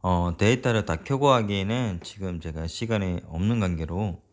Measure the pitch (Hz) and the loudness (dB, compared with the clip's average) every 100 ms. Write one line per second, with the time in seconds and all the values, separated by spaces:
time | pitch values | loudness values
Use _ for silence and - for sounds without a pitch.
0 | 92 90 87 80 104 127 131 110 98 82 | 2 2 2 2 4 4 2 0 0 -4
1 | - 135 143 127 104 101 98 120 120 87 | -2 2 4 4 2 -2 0 0 -2 -4
2 | - - 95 87 82 78 82 - 113 110 | -8 -8 -6 -6 -6 -6 -6 -6 -2 0
3 | 95 87 - 80 101 117 95 82 78 85 | 0 -2 -4 0 2 2 2 0 -2 -2
4 | 104 85 _ | -2 -4 _